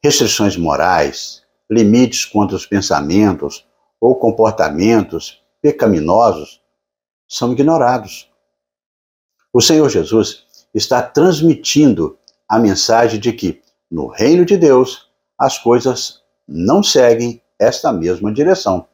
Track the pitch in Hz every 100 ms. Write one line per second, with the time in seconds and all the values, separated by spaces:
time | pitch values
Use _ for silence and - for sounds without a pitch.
0 | 147 - 113 - 104 90 82 71 87 87
1 | 73 - - - _ _ _ 110 104 113
2 | 123 - - 104 101 - - 101 90 76
3 | 71 90 104 90 73 - _ _ _ _
4 | 117 131 120 110 110 - 80 73 101 113
5 | 95 82 - - _ _ 147 147 117 90
6 | 78 98 117 80 73 _ _ _ _ _
7 | _ _ _ - 123 123 139 165 120 127
8 | 101 - - _ _ _ _ _ _ _
9 | _ _ _ _ _ 123 117 156 147 98
10 | 80 113 101 - _ _ _ 107 - 123
11 | 120 - 170 160 165 - - - 147 92
12 | 78 - _ _ _ 110 113 95 - 113
13 | 117 107 117 117 95 - _ _ _ 82
14 | 65 - 113 170 175 196 170 127 127 -
15 | _ _ _ _ 135 - 120 120 131 117
16 | - - _ _ _ 73 90 98 101 -
17 | 123 117 120 117 _ _ 110 - 160 104
18 | 82 87 104 107 156 185 - 92 -